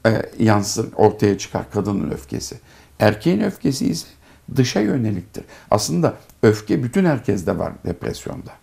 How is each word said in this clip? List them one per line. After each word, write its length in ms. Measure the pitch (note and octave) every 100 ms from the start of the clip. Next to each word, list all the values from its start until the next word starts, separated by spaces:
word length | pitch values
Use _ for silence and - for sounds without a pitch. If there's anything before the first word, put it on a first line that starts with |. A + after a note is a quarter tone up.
| A2+
e, 160 | G#2+ - -
yansır, 540 | A2 G#2 G2+ A2+ - -
ortaya 420 | G#2+ - G#2 G2
çıkar 320 | - F#2+ -
kadının 400 | G#2 G2 G2+ -
öfkesi. 460 | - - - - - - - - -
Erkeğin 400 | G#2+ G#2+ E3 G3
öfkesi 460 | G#3 - D#3 C3 -
ise 200 | E3 - - _ - - -
dışa 240 | B2 G3
yöneliktir. 640 | G#3 C#3 G#2+ F#2+ - - - - -
Aslında 440 | G#2+ - E3+ D#3 - - _
öfke 400 | A2+ G#2+ - E3
bütün 220 | B2 G3
herkeste 540 | F3+ C3 - G2 E2+ F2
var 140 | E2 -
depresyonda. 680 | - - - - - - - -